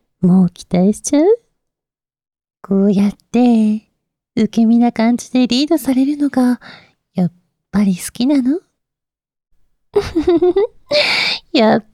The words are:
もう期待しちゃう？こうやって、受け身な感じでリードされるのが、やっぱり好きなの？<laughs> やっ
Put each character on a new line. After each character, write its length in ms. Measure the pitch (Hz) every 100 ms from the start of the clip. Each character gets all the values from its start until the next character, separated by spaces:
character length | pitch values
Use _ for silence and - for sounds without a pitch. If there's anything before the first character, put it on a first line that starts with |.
| _ _
も 260 | 185 185 180
う 40 |
期 160 | - -
待 240 | 180 185
し 80 | 208
ち 160 | - 285
ゃ 40 |
う？ 60 | 339 466 _ _ _ _ _ _ _ _ _ _ _ _
こ 260 | - 196 202
う 60 |
や 180 | 196 202
っ 20 |
て、 760 | - _ 233 247 233 214 214 - _ _ _ _
受 140 | - 214
け 160 | -
身 160 | 226 233
な 100 | 240
感 260 | - 226 240
じ 160 | -
で 140 | 254 247
リ 200 | 247 294
ー 20 |
ド 100 | 330
さ 160 | -
れ 100 | 262
る 120 | 269 294
の 120 | 285
が、 320 | 262 247 247 - - _ _ _
や 140 | - 180
っ 60 | - _ _ _
ぱ 140 | 196
り 120 | 202 180
好 140 | -
き 160 | - 247
な 160 | 294
の？ 180 | 247 330 - _ _ _ _ _ _ _ _ _ _ _ _
<laughs> 1600 | - 403 339 302 339 359 359 466 - - 587 605 622 - - -
や 240 | 294 220 226
っ 100 | -